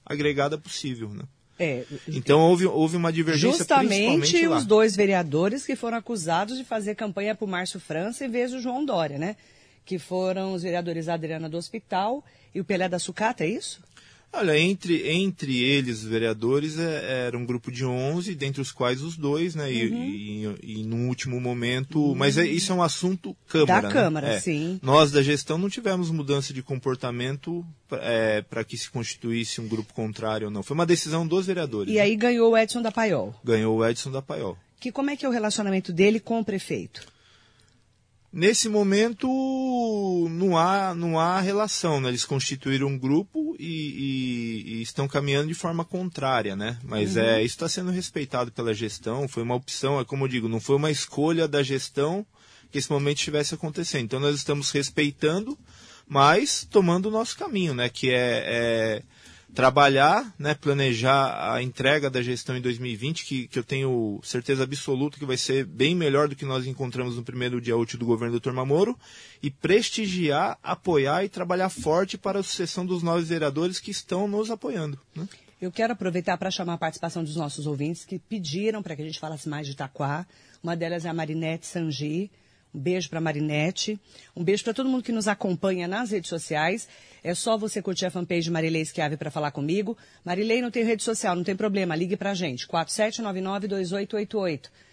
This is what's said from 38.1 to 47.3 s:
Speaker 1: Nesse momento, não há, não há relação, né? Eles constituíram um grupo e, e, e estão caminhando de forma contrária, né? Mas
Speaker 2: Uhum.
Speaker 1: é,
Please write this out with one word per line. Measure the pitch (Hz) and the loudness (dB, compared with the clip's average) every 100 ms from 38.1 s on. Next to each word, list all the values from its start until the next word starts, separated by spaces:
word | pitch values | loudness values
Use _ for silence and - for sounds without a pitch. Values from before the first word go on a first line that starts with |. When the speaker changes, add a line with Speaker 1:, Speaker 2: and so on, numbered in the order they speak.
| _ _ | _ _
Speaker 1:
Nesse | - 190 233 220 | 2 4 4 2
momento, | 208 196 202 226 226 254 262 262 262 262 247 233 214 196 180 165 | 2 4 4 2 2 -2 0 0 0 0 0 0 0 0 2 0
não | 165 190 165 | 2 4 4
há, | 175 196 190 170 | 4 4 0 -2
não | 170 160 | 0 2
há | 165 185 | 2 2
relação, | 190 202 214 - 175 147 | 2 0 0 0 0 2
né? | 127 | 0
Eles | 123 | -2
constituíram | - 139 - 135 135 135 139 | -2 -2 -2 -4 -2 0 0
um | 135 | 0
grupo | 131 151 202 320 311 - | 2 2 2 -4 -4 -6
e, | 160 | -6
e, | 160 151 123 135 135 127 120 117 113 - 113 | -6 -6 -4 -4 -2 -2 -4 -4 -6 -6 -8
e | |
estão | 113 - 139 | -6 -4 -2
caminhando | 143 143 139 156 | 0 2 0 0
de | |
forma | 165 170 165 | -4 -4 -4
contrária, | 170 180 185 156 135 127 101 98 | -4 -6 -6 -4 0 0 0 -4
né? | 107 120 | -6 -6
Mas | 127 110 104 113 | -6 -2 0 4
Speaker 2:
Uhum. | |
Speaker 1:
é, | 113 | 4